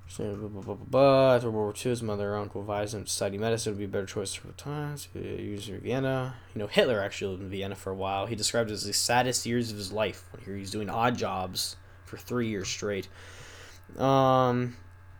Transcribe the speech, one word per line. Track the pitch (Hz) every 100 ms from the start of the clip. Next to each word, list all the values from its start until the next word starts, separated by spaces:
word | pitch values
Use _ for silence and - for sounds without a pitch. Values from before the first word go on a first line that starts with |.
| -
So, | - 107
blah, | 101 104
blah, | 101
blah, | 104
blah. | 98 - 127 139 135 135
After | 123 120
World | 110 104
War |
Two, | - 127
his | 120
mother | 113 101 101
and | 104
uncle | 101 107
advised | 104 104 104
him | 104
to | 95
study | - 104 98
medicine | 113 113 110
would | 101
be |
a | 101
better | 101 95
choice | 104 95
for | - 90
times. | 90 143 147 147 143 -
He | 95
used | 95 98 101 101 98
in | 90
Vienna. | 98 127 135 131 127 123 -
You | 107
know, | 104
Hitler | - 160 107
actually | 101 - 101
lived | 92
in | 95
Vienna | 98 98 95
for | 95
a |
while. | 95 95 98
He | 104
described | 107 107 117 110
it |
as | 101
the | 98
saddest | 98 - 120 127 123
years | 120 120 113
of | 104
his | 95
life | 104 110 - -
when | -
he | 98 98
was | 98
doing | 107 101
odd | 117 120 117
jobs | 104 95 92 92 - - - - -
for | 101
three | - 123 113
years | 101 92
straight. | - 104 98 - - - - - - - - - -
Um, | 131 135 131 131 127 123 123 - - - -